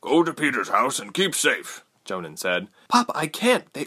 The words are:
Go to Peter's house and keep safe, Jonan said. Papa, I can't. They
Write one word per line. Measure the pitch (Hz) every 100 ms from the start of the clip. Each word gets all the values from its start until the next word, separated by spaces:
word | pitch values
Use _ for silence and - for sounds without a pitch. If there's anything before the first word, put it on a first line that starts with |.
Go | - 147
to | 165
Peter's | 156 151 123 95
house | 101 127 135
and | 104
keep | 98 196
safe, | - 143 107 - - _ _
Jonan | - 95 82 80
said. | 95 90 92 _ _
Papa, | 240 240
I | - 156
can't. | - 233 233 -
They | -